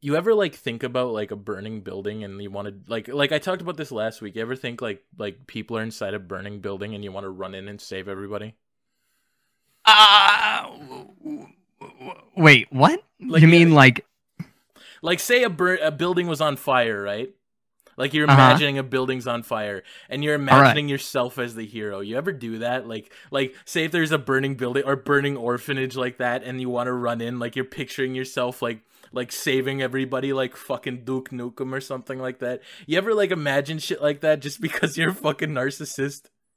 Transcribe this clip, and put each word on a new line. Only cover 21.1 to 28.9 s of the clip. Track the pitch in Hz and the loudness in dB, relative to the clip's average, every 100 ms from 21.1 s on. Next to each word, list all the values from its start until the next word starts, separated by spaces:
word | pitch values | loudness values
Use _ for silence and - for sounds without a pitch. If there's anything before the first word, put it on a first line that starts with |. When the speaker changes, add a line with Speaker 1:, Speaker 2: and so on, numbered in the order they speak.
| 139 123 131 | -2 -2 -4
Speaker 1:
as | 120 113 | -8 -8
the | 110 | -12
hero. | 110 104 98 | -8 -8 -8
You | 101 120 | -6 -4
ever | 165 | -4
do | 151 117 113 | -6 -10 -6
that? | 117 127 117 | -4 -4 -6
Like, | 110 - - - | -12 -14 -20 -8
like, | 139 135 - | -4 -4 -6
say | - 170 160 | -8 -4 -2
if | |
there's | 170 160 | 0 0
a | 156 | 0
burning | 127 135 135 135 | 0 0 0 -4
building | 123 127 | -2 -2
or | 135 139 | -2 -2
burning | 139 143 143 139 | 0 0 0 -4
orphanage | 117 123 - 135 131 123 | -4 -4 -4 -4 -4 -4
like | 127 123 | -6 -4
that, | 123 123 | -4 -4
and | 123 127 | -6 -8
you | 127 | -4
wanna | 120 123 | -4 -4
run | 127 120 117 | -4 -4 -4
in, | 117 123 | -6 -6
like, | 120 131 | -6 -6
you're | |
picturing | 135 - 131 - 131 131 | -8 -8 -12 -4 -4 -4
yourself, | 131 - 123 120 | -6 -4 -4 -4
like, | 120 113 _ | -8 -8 _